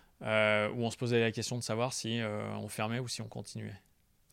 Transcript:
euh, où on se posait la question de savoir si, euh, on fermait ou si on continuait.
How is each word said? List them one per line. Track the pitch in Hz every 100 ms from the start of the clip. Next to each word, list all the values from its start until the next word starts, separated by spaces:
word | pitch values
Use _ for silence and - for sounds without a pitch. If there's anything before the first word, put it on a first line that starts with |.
| - _
euh, | 113 110 107 107 107
où | 120
on | 117
se | -
posait | 120 120
la | 113
question | 110 110 123
de |
savoir | - 110 127
si, | - 113 117
euh, | 110 104 107 107
on | 107
fermait | - 110 120
ou | 120
si | -
on | 110
continuait. | 120 110 113 107 101 - _ _ _ _